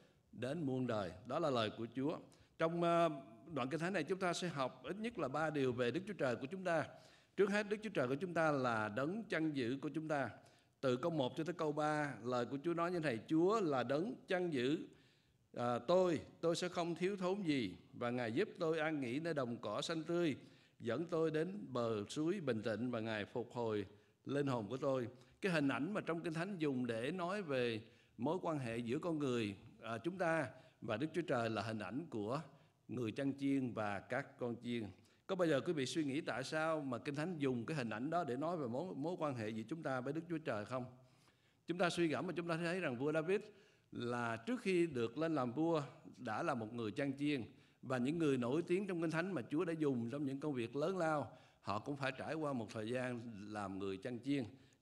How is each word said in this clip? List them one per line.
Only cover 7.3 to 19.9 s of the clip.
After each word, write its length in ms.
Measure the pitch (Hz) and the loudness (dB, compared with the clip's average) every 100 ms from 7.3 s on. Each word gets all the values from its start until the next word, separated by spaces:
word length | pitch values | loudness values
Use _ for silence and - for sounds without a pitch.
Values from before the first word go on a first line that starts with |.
| - | 2
Trước 120 | 196 | 4
hết, 200 | 208 208 | 4 0
Đức 80 | 208 | -2
Chúa 60 | 214 | -2
Trời 180 | 160 123 | 0 2
của 80 | 143 | 0
chúng 180 | 180 | 0
ta 180 | 165 160 | 4 4
là 380 | 143 123 110 107 | 6 4 2 2
đấng 340 | 107 147 220 | 0 0 -2
chăn 320 | 196 165 160 139 | -2 0 2 2
giữ 220 | 117 139 | 0 0
của 80 | 151 | -2
chúng 180 | 156 160 | -4 0
ta. 220 | 147 113 - - - _ _ | 0 0 -4 -18 -20 _ _
Từ 160 | 135 127 | 2 2
câu 140 | 170 | 2
một 220 | 156 123 131 | 2 2 0
cho 60 | |
tới 100 | 160 | -4
câu 180 | 165 156 | 0 0
ba, 420 | 147 151 151 143 110 | 2 2 2 0 -2
lời 220 | 117 123 117 | -2 0 0
của 120 | 139 | -2
Chúa 100 | 170 | 0
nói 180 | 170 170 | 0 0
như 80 | 175 | 2
thế 60 | 151 | 0
này: 140 | 113 - | 0 2
"Chúa 320 | 160 180 226 | 4 6 6
là 240 | 170 131 | 4 2
đấng 320 | 120 143 220 - - | 2 2 0 -4 -2
chăn 260 | 180 180 | 0 2
giữ, 260 | 135 127 165 - - - _ _ _ _ | 2 2 2 -2 -14 -20 _ _ _ _
à, 260 | - 120 117 | -2 0 2
tôi, 420 | 120 180 180 131 - - | 4 6 6 2 -2 -2
tôi 140 | 165 165 | 0 0
sẽ 140 | 180 | -2
không 260 | 180 170 160 | -2 -2 0
thiếu 220 | 180 196 | -2 0
thốn 240 | 180 202 | 0 0
gì, 360 | 165 139 98 87 - | 2 2 0 -4 -14
và 160 | 107 120 | -4 -2
Ngài 220 | 123 117 | 0 0
giúp 180 | 127 220 - | 0 -2 0
tôi 200 | 160 160 | 0 2
an 220 | 156 151 | 0 0
nghỉ 180 | 123 135 | -2 -2
nơi 140 | 165 | -2
đồng 240 | 147 120 117 | 0 -2 -2
cỏ 240 | 110 120 | -4 -4
xanh 220 | 147 | -2